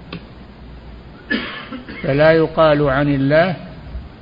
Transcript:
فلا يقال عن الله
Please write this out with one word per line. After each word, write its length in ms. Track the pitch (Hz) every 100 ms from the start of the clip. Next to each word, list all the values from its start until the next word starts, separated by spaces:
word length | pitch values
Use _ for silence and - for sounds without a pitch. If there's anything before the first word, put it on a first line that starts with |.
| - - - - - - - - - - - - - - - - - 247 - -
فلا 280 | 165 139 156
يقال 580 | 165 160 165 156 147 147
عن 260 | 131 147 139
الله 400 | 135 151 185 - - - - - - -